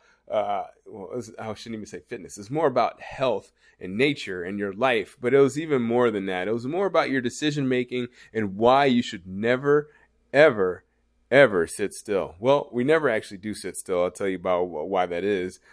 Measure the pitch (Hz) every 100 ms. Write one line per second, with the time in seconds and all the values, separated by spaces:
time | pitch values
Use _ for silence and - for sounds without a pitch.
0 | _ _ - 110 101 101 - - - 107
1 | 92 123 113 - 110 104 117 110 101 110
2 | - 117 87 - 101 151 156 123 107 -
3 | - - 131 101 - _ _ _ 90 98
4 | 143 147 104 90 87 101 101 95 131 117
5 | 90 - 123 139 139 139 160 135 113 120
6 | 120 104 95 90 92 117 123 175 190 170
7 | 135 131 120 - 151 147 131 127 123 123
8 | 120 _ - 113 104 95 120 135 143 120
9 | 120 101 92 95 113 127 143 147 147 _
10 | _ _ _ 135 156 107 92 87 _ _
11 | _ _ - 131 131 95 82 - 98 -
12 | - 98 76 82 120 143 - 120 131 160
13 | 147 110 - 98 107 98 95 - - 90
14 | 90 - 101 92 95 90 90 78 87 95
15 | 90 85 98 101 92 - _